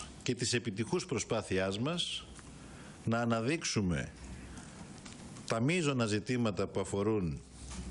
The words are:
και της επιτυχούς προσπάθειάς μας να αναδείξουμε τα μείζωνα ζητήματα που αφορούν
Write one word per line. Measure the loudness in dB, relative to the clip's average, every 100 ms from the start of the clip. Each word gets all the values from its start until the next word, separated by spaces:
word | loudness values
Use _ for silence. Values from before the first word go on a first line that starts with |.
| -10 -4
και | -2 0
της | 2
επιτυχούς | 2 0 -2 0 0 0
προσπάθειάς | -2 2 0 2 2 2 2
μας | 0 0 -2 -4 -8 -14 -14 -16 -14 -14 -14 -6 0
να | 2
αναδείξουμε | 4 4 2 0 0 2 2 2 -2 -8 -12 -12 -12 -12 -14 -14 -14 -14 -14 -14 -14 -8 -2
τα | 2
μείζωνα | 4 4 4 4 4
ζητήματα | 2 2 2 2 2 0
που | 0
αφορούν | 0 2 4 4 2 -2 -8 -14 -10 -8 -8